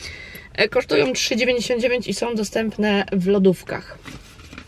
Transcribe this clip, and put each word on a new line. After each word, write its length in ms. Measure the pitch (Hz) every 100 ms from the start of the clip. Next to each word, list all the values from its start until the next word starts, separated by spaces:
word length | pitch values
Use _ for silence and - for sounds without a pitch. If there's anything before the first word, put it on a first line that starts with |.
| - - - - - -
E, 80 | 226
kosztują 440 | 254 - 294 269
trzy 240 | - - 233
dziewięćdziesiąt 460 | 254 247 - 240
dziewięć 260 | 240 247 -
i 60 |
są 200 | 202 240
dostępne 720 | 220 208 220 220 - 208 202 -
w 140 | 196 185
lodówkach. 720 | 202 190 175 - 113 - - - - - - - -